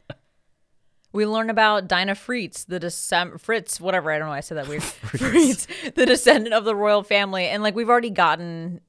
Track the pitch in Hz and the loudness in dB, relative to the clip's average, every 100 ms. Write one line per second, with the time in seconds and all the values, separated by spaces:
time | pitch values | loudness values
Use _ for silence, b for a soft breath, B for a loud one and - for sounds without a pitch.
0 | - - _ _ _ _ _ _ _ _ | -18 -20 _ _ _ _ _ _ _ _
1 | _ 202 214 220 226 220 214 208 190 180 | _ -4 -2 -2 -2 2 2 2 0 0
2 | 190 196 - 247 180 - - 180 170 - | 0 -4 -6 -6 -6 -10 -8 -6 -6 -6
3 | - 175 180 160 - 226 - - 175 185 | -2 0 -2 -8 -4 -4 -4 -6 -2 -2
4 | 156 151 156 143 - 156 143 151 - - | 0 -2 -4 -8 -8 -8 -8 -6 -8 -10
5 | 110 - 254 262 285 208 - 349 285 - | -10 -4 2 4 4 2 -6 -10 -8 2
6 | 254 247 247 294 226 220 214 202 208 208 | 4 6 6 6 4 0 0 0 2 2
7 | 208 202 196 190 180 208 214 202 233 240 | 2 0 2 -2 -2 0 -2 -2 2 2
8 | 233 190 170 160 175 165 165 170 | 2 2 2 2 -4 -10 -10 -12